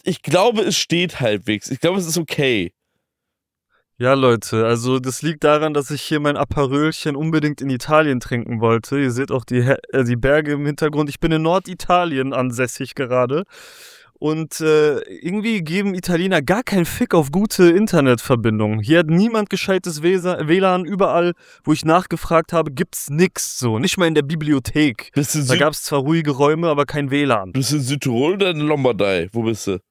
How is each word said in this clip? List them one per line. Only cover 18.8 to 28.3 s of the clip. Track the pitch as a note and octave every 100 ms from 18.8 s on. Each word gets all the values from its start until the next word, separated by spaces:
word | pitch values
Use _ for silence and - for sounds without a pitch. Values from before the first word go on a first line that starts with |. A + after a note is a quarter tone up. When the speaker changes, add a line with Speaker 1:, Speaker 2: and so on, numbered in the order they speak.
| G#2+ E3
Speaker 2:
hat | D#3
niemand | E3 A3+ A3 G#3
gescheites | F#3+ - F#3+ F3+ D3+
Wesa-, | E3 F#3+ F3 E3 D3+
W | F3+
lan. | F#3+ F3+
Überall, | E3+ F#3+ F#3 D#3 F3 E3+ _ -
wo | -
ich | D3+
nachgefragt | D3+ E3+ - E3 - E3 E3
habe, | E3 D#3
gibt's | C3 F#3 - -
nix | D3 F#3+ - - -
so. | A#2+ A2
Nicht | E3+ -
mal | E3+
in |
der | D3+
Bibliothek. | C#3+ E3 D3+ C#3 B2 D3+ D3+ G#2+ -
Speaker 1:
Bist | - D3
du | D#3
in | C3
Speaker 2:
Da |
Speaker 1:
Süd-, | C3
Speaker 2:
gab's | D3 D3
zwar | - C#3+
ruhige | C3+ E3 D3
Räume, | C3 C#3+ D#3 E3+
aber | D3 C#3+
kein | D3 C#3
W | C#3+
lan. | C#3+ A2+ F#2+
Speaker 1:
bist | C3 C3
du | D3+
in |
Südtirol | B2+ C#3+ C#3 A#2 D3